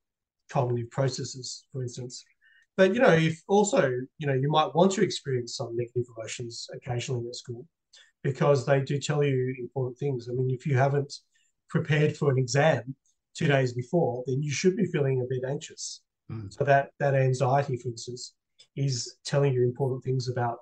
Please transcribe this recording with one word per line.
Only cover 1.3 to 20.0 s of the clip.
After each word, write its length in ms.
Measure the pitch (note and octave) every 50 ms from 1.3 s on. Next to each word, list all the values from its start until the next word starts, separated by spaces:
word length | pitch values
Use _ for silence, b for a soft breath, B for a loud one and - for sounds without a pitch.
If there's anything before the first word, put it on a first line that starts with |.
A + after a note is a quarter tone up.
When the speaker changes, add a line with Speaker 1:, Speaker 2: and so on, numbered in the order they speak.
| - C3 A#2+ - - - - _
Speaker 1:
for 100 | - C3
instance. 420 | B2+ A#2+ - C3 B2 B2+ - - - _ _ b b b b b b b _
But, 180 | - F#3+ F#3+ G#3
you 60 | B3
know, 140 | C4+ G#3 E3
if 280 | D#3+ D#3+ D#3+ E3 - _
also, 420 | - G3 G#3 G3 G3 - G3 D3 C3 B2+ B2 C3 - _ -
you 80 | D#3
know, 60 | C#3+ C3+
you 160 | C3 C#3 D3
might 240 | D3+ D#3 D#3 C3+ C3
want 160 | D#3+ F#3 G3 G3
to 80 | A3+
experience 540 | G3 C3+ - - - C#3+ C3 B2 A#2 - -
some 200 | - B2+ A2+ A#2
negative 280 | A#2+ A#2+ - - B2 A#2+ - A#2
emotions 520 | A2+ A2+ A2+ - - B2 A#2 A#2 - - - -
occasionally 520 | - - C3 B2 A#2+ - - C3 A#2+ A#2 A#2
at 60 | -
school, 300 | - - - A#2 A#2 - - _ _ _ _ b b b b b _
because 440 | - C#3 C3 - D3+ C#3+ C#3+ C3 A#2+
they 160 | D3+ C#3 C#3
do 180 | C3 - C#3+ C#3
tell 240 | - - D3 D3 C#3+
you 320 | C#3+ C3+ B2+ B2+ B2+ B2+ B2
important 380 | A#2+ - - C3+ B2+ B2+ B2
things. 300 | - C#3+ C#3+ C3+ A#2+ A2+ B2
I 40 | A#2+
mean, 180 | C3 C3 B2+
if 140 | C3 B2 -
you 100 | D#3+ C3+
haven't 360 | B2+ C3+ C#3+ C#3+ C#3+ C3+ - - - - _ _ _ _ _ _ _ _ _
prepared 460 | - D3 - - D#3 D3+ D3+ D3 -
for 120 | - D#3 C#3+
an 60 | B2+
exam 560 | C3 C3 A#2 A2+ C3+ D3+ D#3+ C#3+ A2+ A2+ C3 C3+ - _ _ _ _ _ _ _
two 140 | - E3
days 260 | C#3+ C#3+ C3+ C3 A#2+ A2+
before, 500 | A#2+ A#2+ - - E3+ - A#2+ A#2+ B2+ -
then 160 | C3+ B2+ C#3 D3+
you 80 | D3
should 240 | C3 - - F#3 F#3
be 100 | A3+ F#3+
feeling 360 | - - D3+ C#3 C3+ C3 B2+
a 40 | B2 B2+
bit 200 | C3 B2+ B2+ C3
anxious. 520 | C#3+ D3 - - - - - - - - _ _ _ _ _ -
Speaker 2:
Mm. 240 | A2 A2 G#2 G2 -
Speaker 1:
So 120 | - B2+
that, 240 | C#3 C#3 C#3 C3+ - - _
that 160 | C#3+ C#3 C3+
anxiety, 640 | C3+ C3 C3 B2+ B2 C#3 B2+ C3+ C#3+ C#3 - B2+
for 100 | A#2+ - B2
instance, 440 | A2+ - - B2 A#2+ A#2+ - - - _ _ _ _ b b b _
is 420 | C#3 C#3 C#3 B2+ A#2+ - - - _ _
telling 280 | - - C#3+ C#3+ C#3+ B2+
you 100 | B2 B2
important 400 | B2 B2 - C#3 B2+ C3 C3